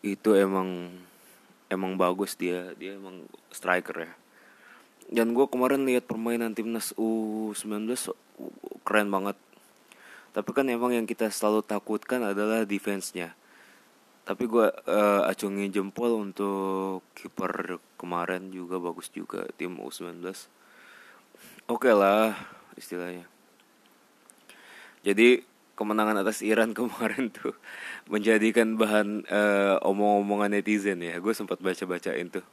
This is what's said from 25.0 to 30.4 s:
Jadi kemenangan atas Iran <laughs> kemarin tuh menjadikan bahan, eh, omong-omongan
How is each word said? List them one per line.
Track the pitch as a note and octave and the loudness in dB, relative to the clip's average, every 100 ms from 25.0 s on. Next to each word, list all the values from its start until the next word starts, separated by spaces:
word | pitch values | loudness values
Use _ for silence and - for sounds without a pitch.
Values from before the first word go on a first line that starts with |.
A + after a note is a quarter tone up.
Jadi | G2+ G2+ A#2+ B2 - _ _ | 0 6 8 8 0 _ _
kemenangan | - G#2+ G#2+ G#2+ G#2+ | -6 -2 2 2 2
atas | G2 G#2+ | 0 -2
Iran | G#2 A2 A2+ | 0 2 2
<laughs> | G#2+ | 0
kemarin | B2 - A2+ G#2+ A#2+ | -6 -4 -4 -2 -6
tuh | - - - - - - - - | -6 -10 -10 -16 -16 -14 -14 -4
menjadikan | G#2+ G#2 A2 G#2+ A2 A2+ A2 | 0 4 4 4 4 2 2
bahan, | G#2+ G#2+ G#2 G#2 - | 2 2 2 -4 -2
eh, | G#2 G#2 G2+ G2 F#2+ | 2 4 4 4 4
omong-omongan | - G2 G#2 G#2 G2+ G#2 | 2 2 4 4 2 0